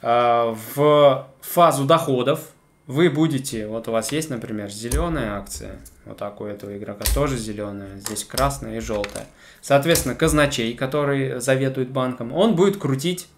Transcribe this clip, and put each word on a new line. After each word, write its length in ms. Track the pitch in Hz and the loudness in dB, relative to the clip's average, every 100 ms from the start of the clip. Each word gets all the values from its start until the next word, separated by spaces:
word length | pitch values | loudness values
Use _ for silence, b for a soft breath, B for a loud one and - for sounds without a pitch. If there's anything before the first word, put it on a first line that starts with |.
А, 560 | 120 120 120 117 117 113 110 | 4 4 6 4 2 -2 -8
в 540 | - 147 147 143 135 - - | 2 4 8 8 6 -2 -18
фазу 420 | - - 175 139 | -4 6 6 6
доходов 560 | 139 160 160 127 123 156 - _ _ _ - | 4 4 4 0 2 -2 -4 _ _ _ -8
вы 240 | 131 175 | 2 2
будете, 560 | 147 160 139 131 113 107 | 4 2 0 -4 -6 -6
вот 220 | 113 113 | -6 -2
у 40 | |
вас 180 | 113 110 | -2 0
есть, 200 | 147 156 | -4 -4
например, 400 | 123 120 110 101 | -8 -6 -8 -8
зелёная 680 | 104 117 131 170 156 113 101 | -8 -4 -2 0 -2 -4 -6
акция, 400 | 98 - 107 98 - _ - | -10 -12 -12 -14 -18 _ -20
вот 100 | 110 | -10
так 240 | 104 101 | -10 -8
у 60 | 107 | -12
этого 300 | 104 101 101 | -10 -10 -12
игрока 280 | 104 101 107 | -10 -6 -2
тоже 220 | - 135 127 | 0 -2 -2
зелёная, 640 | 110 104 104 101 98 98 | -6 -8 -8 -10 -14 -14
здесь 260 | 101 107 | -10 -10
красная 540 | - - 135 135 117 113 | -8 -2 -2 -2 -10 -10
и 20 | |
жёлтая. 460 | 113 107 101 - 110 B B B | -6 -6 -6 -10 -14 B B B
Соответственно, 540 | - 139 147 165 135 | 2 2 4 2 0
казначей, 580 | 117 160 151 143 139 113 | 0 0 2 2 0 -4
который 680 | 120 135 147 143 139 135 127 | -4 -4 -2 -2 -2 -2 -4
заведует 500 | 127 135 135 131 127 | 0 2 0 -2 -4
банком, 420 | 135 127 123 120 | -2 -4 -4 -6
он 240 | 143 214 170 | 0 2 4
будет 220 | 196 196 | 2 2
крутить 500 | 143 135 151 180 - | -2 0 -2 -4 -10